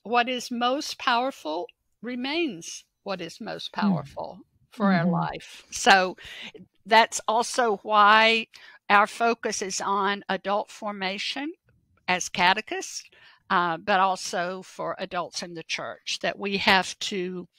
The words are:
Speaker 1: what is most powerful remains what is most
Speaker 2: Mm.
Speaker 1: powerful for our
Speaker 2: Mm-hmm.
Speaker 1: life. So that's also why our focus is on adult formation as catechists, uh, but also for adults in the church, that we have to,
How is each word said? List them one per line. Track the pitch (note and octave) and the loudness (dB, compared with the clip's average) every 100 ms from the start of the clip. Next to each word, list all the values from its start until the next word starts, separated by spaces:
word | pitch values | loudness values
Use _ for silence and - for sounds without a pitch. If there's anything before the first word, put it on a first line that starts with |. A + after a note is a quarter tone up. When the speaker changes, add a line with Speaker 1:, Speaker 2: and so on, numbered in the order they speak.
Speaker 1:
what | G3 A#3+ A#3+ | 0 0 0
is | B3+ - | -4 -6
most | A#3 A#3+ C#4 - - | -2 -2 -2 -6 -4
powerful | - A#3+ C4 - - F3 - _ _ _ | 0 0 0 -6 -8 -8 -8 _ _ _
remains | A3+ B3 C4 D#4+ D#4+ E3+ - - _ _ | -12 -8 -4 -2 -4 -6 -12 -16 _ _
what | G3 F#3+ | -10 -8
is | E3 - | -8 -12
most | F#3 E3 - | -10 -10 -6
Speaker 2:
Mm. | - | 0
Speaker 1:
powerful | G#3 F3 C#3 - E2 - - _ _ | 2 2 -2 -12 -12 -14 -20 _ _
for | - G3 | -2 2
our | F3+ | 4
Speaker 2:
Mm-hmm. | F3 | 4
Speaker 1:
life. | E3 D#3 C#3+ - - - | 0 -2 -6 -14 -20 -14
So | - A#3+ G3 F#3 - - - A3 - F3+ _ F#3+ | 0 6 6 4 -6 -16 -16 -16 -18 -20 _ 4
that's | A3 A3+ - - | 6 6 0 -2
also | A3 A#3 - A#3 G3 | 0 0 0 0 0
why | - G#3+ G3+ A3 A3 A3+ A#3 - - - - | 2 6 8 8 6 4 -2 -16 -20 -20 4
our | G3+ G#3 | 4 4
focus | - A#3 A#3 A3 G3+ | 2 0 0 -4 -4
is | F#3+ - | -6 -4
on | F#3+ G3+ G3 G3+ - | -2 0 0 -2 -4
adult | F#3+ F#3+ G3+ - | -4 -2 -4 -4
formation | - G#3+ G3+ F#3+ G3 - C#4 D4 F#4 _ _ _ _ - | -10 -10 -6 -6 -4 -6 -6 -8 -10 _ _ _ _ -4
as | F3+ - | -2 -2
catechists, | - F3+ G3 - F#4 - - - _ - _ - | 2 2 2 -2 -8 -8 -14 -18 _ -20 _ -2
uh, | F#3+ F3 E3 | 0 0 -2
but | G3+ F#3+ | 0 2
also | F#3+ F#3 - G3 F3 F#3 | 2 0 -4 -4 -4 -6
for | F3+ - D#3+ - | -12 -10 -8 -8
adults | F#3 F3+ D#3+ - | -6 -6 -6 -10
in | F3+ | -10
the | E3+ | -12
church, | - - B2+ - - - | -8 -6 -6 -10 -10 -6
that | F#3 - | -6 -4
we | G3+ G3 | -4 0
have | - F#3+ F3+ - | 4 4 2 -6
to, | - G3+ F3+ F3+ F3 | -6 -6 -6 -8 -14